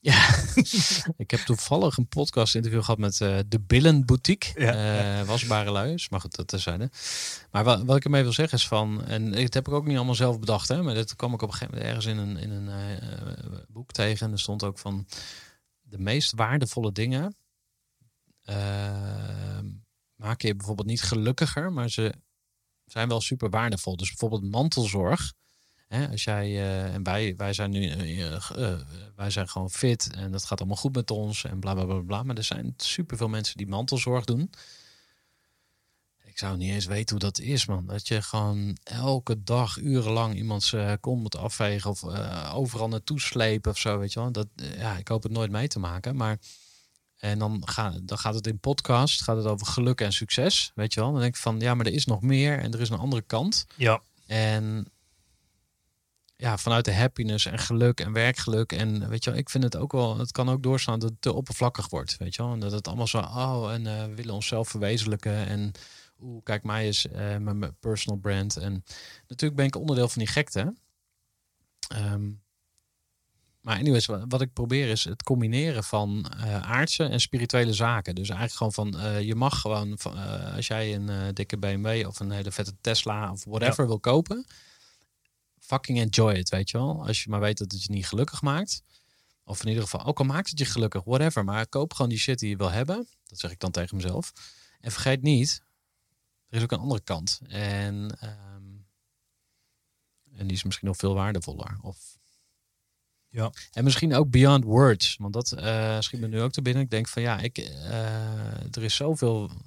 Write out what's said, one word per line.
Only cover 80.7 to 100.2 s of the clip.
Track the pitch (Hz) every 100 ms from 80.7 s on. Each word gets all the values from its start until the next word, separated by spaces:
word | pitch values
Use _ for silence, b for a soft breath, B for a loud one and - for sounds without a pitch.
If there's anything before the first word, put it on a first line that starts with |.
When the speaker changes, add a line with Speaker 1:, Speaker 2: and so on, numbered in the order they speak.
| 110 110
Speaker 1:
een, | 104 101
eh, | 101 95
dikke | 98 101 101
B |
M | 98 98
W | 104 113 98
of | 101
een | 98
hele | 101 98
vette | - 98 95
Tesla | - 110 - 104 104
of | 95
whatever | - 107 120 117
Speaker 2:
Ja. | 127
Speaker 1:
wil | 110
kopen, | - 139 165 226 262 b b b b b b _ _ _ _ _
fucking | - 131 - 123
enjoy | 110 104 110
it, | 98 92
weet | 95 95
je | 117
wel. | 135 156 151
Als | 110
je | -
maar | 107
weet | 104 104
dat | 98
het | 98
je | 98
niet | 101 95
gelukkig | 101 143 -
maakt. | 147 147 208 - _ b b b b b
Of | _ 98
in | 110
ieder | 113
geval, | 104 -
ook | 131 147
al |
maakt | 135 143 202
het | 151
je |
gelukkig, | 139 - 110 95
whatever. | 92 127 156 151
Maar | 98 104 110
koop | 139 160
gewoon | - 123
die | 110
shit | - 123
die | 104
je | 101
wil | 98
hebben. | 95 135 202 240 _ -
Dat | -
zeg | 90
ik | 87
dan | -
tegen | - 87 98
mezelf. | 90 92 175 - B B B B
En | 117
vergeet | 104 - 135
niet, | 139 139 139 - _ _ _ _ _ _ _ _ _
er | 113
is |
ook | 117
een | 120
andere | 127 117
kant. | - 90 85 - -
En, | 98 104 101 101 101 104 -
ehm, | 110 104 98 98 98 101 98 _ _ _ _ _ _ _ _ _ _ _ _ _